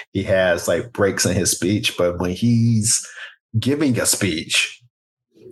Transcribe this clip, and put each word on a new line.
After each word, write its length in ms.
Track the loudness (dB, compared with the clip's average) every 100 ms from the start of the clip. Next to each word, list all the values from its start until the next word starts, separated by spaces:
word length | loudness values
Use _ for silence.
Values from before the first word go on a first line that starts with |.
| -8
He 120 | -4
has, 440 | 0 2 2 2 0
like, 240 | -2 -2
breaks 320 | 0 0 2 0
in 80 | 0
his 160 | 0
speech, 460 | 0 0 0 0 0
but 220 | 0 0
when 120 | -4
he's 760 | 0 2 4 4 2 2 -2 -4 -16 -18 -20 _ -2
giving 380 | 0 2 2 2
a 60 | 0
speech, 760 | 0 -2 -2 -2 -2 -2 -6 _ _ _ _ _ _ -20